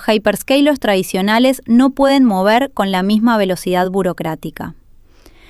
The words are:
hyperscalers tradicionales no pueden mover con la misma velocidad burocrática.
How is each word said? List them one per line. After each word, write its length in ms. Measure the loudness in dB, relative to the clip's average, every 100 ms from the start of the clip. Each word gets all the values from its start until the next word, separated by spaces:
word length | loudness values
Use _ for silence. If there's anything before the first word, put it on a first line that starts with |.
| 0
hyperscalers 720 | 0 0 -4 0 2 2 0
tradicionales 840 | 0 -2 -2 -4 0 2 2 0 2
no 240 | 2 2
pueden 340 | 2 2 4
mover 460 | 2 2 2 2 0
con 200 | -4 -2
la 100 | -2
misma 340 | 0 0 2 0
velocidad 540 | 0 -2 -2 -2 -2
burocrática. 840 | -2 -4 -4 -8 -8 -12 -12 -14 -16 _ -20 -20 -20 -20 -20